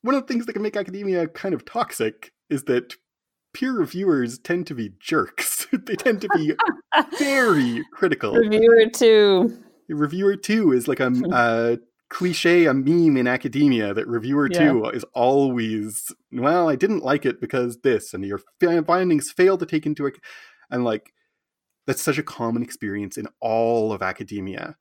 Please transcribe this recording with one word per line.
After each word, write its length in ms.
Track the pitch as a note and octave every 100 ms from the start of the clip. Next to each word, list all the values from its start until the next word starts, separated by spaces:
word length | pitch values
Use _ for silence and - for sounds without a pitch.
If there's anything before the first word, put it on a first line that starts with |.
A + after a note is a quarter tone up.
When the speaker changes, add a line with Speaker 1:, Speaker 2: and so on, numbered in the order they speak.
Speaker 1:
one 140 | A3 C4+
of 60 |
the 40 | C4
things 200 | A#3+ A#3
that 80 |
can 80 | G#3
make 140 | G#3 G#3+
academia 520 | F#3+ F#3+ G3 F#3 D#3+
kind 260 | - G3
of 100 | F3+
toxic 680 | - A#3 - - A2 - - _ _
is 140 | C#3+
that 320 | - B2 B2 - _ _ _ _ _
peer 180 | - C4
reviewers 680 | B3 D#3 F3 G3 D3 A#2+ B2
tend 260 | - F3 F3
to 80 |
be 160 | B2+ G#2+ F#2+
jerks. 680 | - D#3+ F#2 - - - -
<laughs> 60 | C4+ -
They 80 |
tend 280 | G3+ C4 G#3
to 60 | G3
be 200 | G3+ D3+ - D4+ -
Speaker 2:
<laughs> 340 | _ - D4 -
Speaker 1:
very 680 | C#4 C#4 A#3+ D#3+ B2 A#2 -
critical. 420 | - F#3 D3+ G#2+
Speaker 2:
Reviewer 520 | A#3 A3 G#3+ A3+ A#3 A3
two. 640 | - A#3 A3 G#3 F#3+ G3+ - - _ _
Speaker 1:
Reviewer 460 | D3+ D3 E3+ G3
two 380 | G3 - A3 F#3+
is, 160 | B2+ B2
like, 100 | C3
a, 140 | B2+ B2
Speaker 2:
<laughs> 100 | D#3+
Speaker 1:
a 460 | C3+ A#2+ A2+ A#2 A#2 _ _ _
cliche, 560 | - F3+ E3 F3 F3 E3
a 80 |
meme 420 | C3+ C3+ E3+ E3 C3+
in 120 | B2
academia, 680 | B2+ - B2 D3 A#2+ G#2
that 140 | G2+ A#2
reviewer 400 | A#2 A2+ C#3+ C#3
Speaker 2:
Yeah. 220 | F3 D#3
Speaker 1:
two 120 | B2+ A2
is 180 | A#2 -
always, 1000 | - B2 C#3 C#3 B2 A2 A2 G#2+ G#2+ - - _
"Well, 360 | B2 C3 F3 E3
I 60 |
didn't 300 | C3 G3 G3
like 200 | B2+ C#3+
it 160 | C3+ -
because 380 | - C3+ B2 A#2
this, 300 | C3+ A2 -
and 120 | F#2
your 160 | G2 G2+ _ _
fi-, 200 | F3 E3+
findings 500 | D#3 F3 F#3 D3+ -
fail 260 | - F#3 F#3+
to 80 | E3
take 200 | D#3 D#3
into 220 | D3+ C#3+
ac-," 100 | - - - - _ _
and, 120 | B2+
like, 300 | A#2+ G#2+ _ _ _ _ _ _ _ _ -
that's 160 | C3
such 160 | - C#3
a 60 |
common 380 | D3 - A#2 A#2
experience 540 | A#2+ - G#2 G2+ G2+ -
in 120 | G#2 _
all 520 | A#2 A2+ A#2 A#2 A2
of 100 | G2+
academia 760 | F#2+ F#2 G2+ G#2 F#2+ F#2 - -